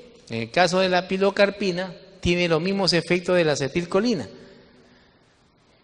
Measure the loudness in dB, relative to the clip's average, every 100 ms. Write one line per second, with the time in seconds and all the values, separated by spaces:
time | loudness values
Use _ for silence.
0 | -20 -20 -10 -8 -2 2 2 2 2 0
1 | 0 0 0 2 0 0 -4 -4 -8 -12
2 | -20 -6 -2 0 2 0 0 0 0 0
3 | 0 -2 2 2 2 0 -2 -4 -2 0
4 | 0 -2 -6 -14 -20 -20 -20 -20 _ _
5 | _ _ _ _ _ _ _ _